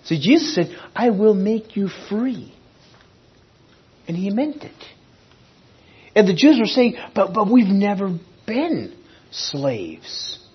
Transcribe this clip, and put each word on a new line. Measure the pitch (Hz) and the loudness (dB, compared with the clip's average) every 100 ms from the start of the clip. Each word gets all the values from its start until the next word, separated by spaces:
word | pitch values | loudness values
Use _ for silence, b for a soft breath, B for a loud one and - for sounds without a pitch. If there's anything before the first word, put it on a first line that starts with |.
See, | - 165 | -4 -2
Jesus | 160 320 - | 4 2 2
said, | - 165 B B | -2 -4 B B
"I | - 240 | 0 0
will | 196 214 | 4 4
make | 202 196 220 220 202 | 4 2 -2 -4 -4
you | 196 | -4
free." | - - 208 254 214 - - _ _ _ _ _ _ _ _ _ _ _ _ _ _ - | -6 -6 -4 -4 -6 -12 -20 _ _ _ _ _ _ _ _ _ _ _ _ _ _ -10
And | 170 | -6
he | 196 | -4
meant | 208 302 294 - | -2 -4 -6 -16
it. | - - - _ _ _ _ _ _ _ _ b b b | -20 -20 -20 _ _ _ _ _ _ _ _ b b b
And | - 196 | 2 4
the | |
Jews | 175 285 269 | 6 6 6
were | 220 | 2
saying, | 262 240 - B - | 2 2 0 B -2
"But, | 190 | -2
but | 190 208 | 0 4
we've | 247 196 | 4 4
never | 196 202 196 196 170 - - - | 2 2 -2 -4 -6 -10 -18 -6
been | 226 339 208 - - b b b | -4 -2 -4 -6 -16 b b b
slaves." | - - 143 139 113 85 80 - - - - - | -12 -8 -4 -4 -4 -10 -14 -16 -14 -14 -16 -20